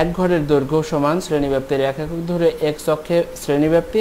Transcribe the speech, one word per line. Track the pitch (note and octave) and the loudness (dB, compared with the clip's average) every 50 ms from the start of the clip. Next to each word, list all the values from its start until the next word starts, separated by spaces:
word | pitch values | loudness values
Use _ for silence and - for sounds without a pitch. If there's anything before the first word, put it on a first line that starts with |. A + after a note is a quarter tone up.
এক | E3 F3 E3+ | 0 0 0
ঘরের | F#3 F#3 F3+ F3+ D#3+ D3 C#3+ | 0 0 2 2 2 2 2
দৈর্ঘ্য | D3+ C#3 C3+ C3+ D#3 D#3+ D#3 - | 2 2 2 2 0 -2 0 0
সমান | E3 D3 C#3+ D3 D#3+ F#3 F3+ | -2 0 2 2 0 0 -2
শ্রেণীব্যাপ্তির | - D#3 D3 C#3+ C#3 C#3 C3 C3+ - C#3+ C3+ C3+ C#3 | -2 0 0 0 0 0 -2 0 -2 -2 0 0 -2
এক | C3+ D3+ D3+ | -2 -4 -6
একক | D3+ E3+ E3+ E3+ E3+ | -6 -6 -6 -4 -4
ধরে | F3 E3+ E3+ D#3+ D#3+ D#3 D#3+ D3+ | -2 2 2 2 2 0 -2 -2
এক্স | D3+ - - E3 | -2 -2 -2 -2
অক্ষে | D#3 D#3 - - E3+ E3+ E3 - - - | -2 -2 0 0 0 0 0 0 -6 -10
শ্রেণীব্যাপ্তি | - - C#3+ C#3+ D3+ D#3 E3 E3+ E3+ - - A3 | -2 0 2 2 4 4 4 2 2 2 0 0